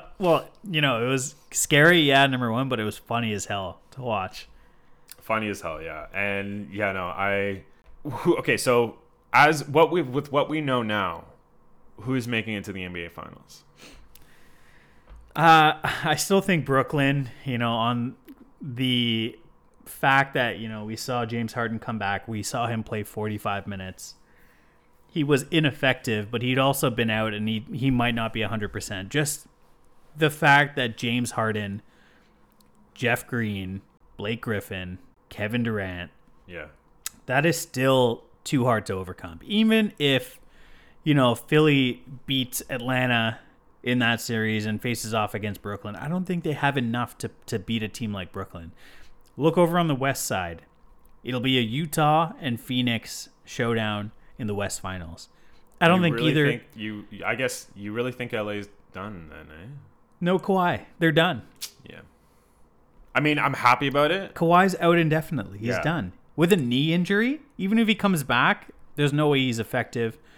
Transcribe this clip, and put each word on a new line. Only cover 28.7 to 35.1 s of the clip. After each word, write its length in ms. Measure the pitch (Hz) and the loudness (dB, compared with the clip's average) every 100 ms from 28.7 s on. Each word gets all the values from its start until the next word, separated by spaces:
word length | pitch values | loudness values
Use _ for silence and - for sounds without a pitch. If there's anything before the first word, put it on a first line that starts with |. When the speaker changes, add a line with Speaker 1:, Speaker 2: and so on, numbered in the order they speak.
Speaker 1:
percent. 360 | 101 - 98 95 | -8 -8 -10 -4
Just 360 | 143 147 - - _ _ _ - - - 151 | -2 -2 -4 -12 _ _ _ -20 -20 -20 -2
the 140 | 151 | 0
fact 460 | 151 151 143 143 139 | 4 6 6 6 0
that 200 | 123 110 | -4 -2
James 360 | 120 120 117 | -2 -2 -2
Harden, 500 | - 110 107 101 101 - _ _ _ _ _ _ _ _ _ _ | -2 -2 -2 -4 -8 -12 _ _ _ _ _ _ _ _ _ _
Jeff 320 | - 117 120 - | -6 -2 -2 -2
Green, 560 | 123 107 98 92 95 - _ - - | -4 -2 -4 -6 -10 -14 _ -20 -8
Blake 240 | 202 233 | -6 -4
Griffin, 580 | 123 104 - 95 90 95 - | -4 -4 -6 -10 -10 -12 -16